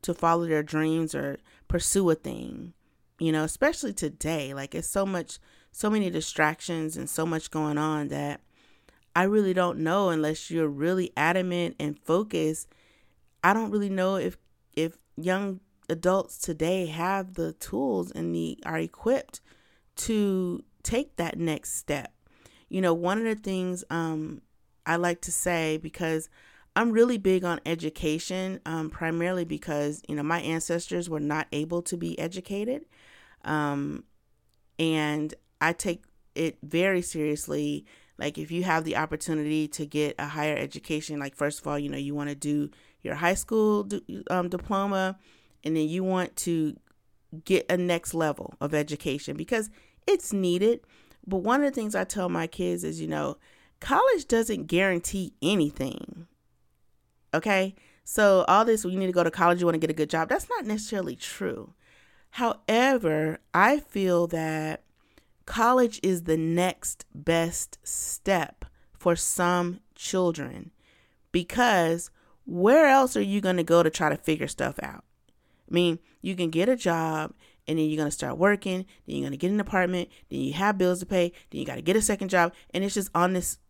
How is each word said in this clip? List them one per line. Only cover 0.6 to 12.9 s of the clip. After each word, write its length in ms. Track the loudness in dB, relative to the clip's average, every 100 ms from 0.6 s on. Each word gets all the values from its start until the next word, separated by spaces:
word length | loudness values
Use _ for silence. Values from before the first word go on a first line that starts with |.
dreams 520 | 0 0 0 0 -2
or 240 | -4 -6 -8 _ _ _
pursue 420 | -2 2 2 4
a 40 |
thing, 600 | 2 0 -10 -10 -10 -14 -18 _ _ _ _
you 140 | 0
know, 120 | 0
especially 500 | 0 0 0 0 -6
today. 580 | -4 -6 -4 -4 -4 -6
Like, 220 | -8 -8
it's 120 | -8 -4
so 200 | -2 0
much, 320 | -2 -6 -12 _ _ _
so 160 | -4 0
many 220 | 2 2
distractions 880 | -2 -4 2 2 2 -6 -4 -4 -6
and 100 | -6
so 160 | -2
much 260 | -2 -2 -4
going 280 | -4 -2 0
on 300 | 0 -2 -2
that 340 | -4 -4 -6 _ _ _ _ _ _ _
I 80 | 0
really 320 | 4 4 4
don't 240 | 2 0 0
know, 320 | 0 2 2
unless 400 | 2 0 -2 -6
you're 180 | -2 -2
really 440 | 0 -2 0 -2 0
adamant 600 | 2 2 0 -2 -4 -4
and 200 | -6 -6
focused. 680 | 0 0 2 -2 -2 -2 -10 _ _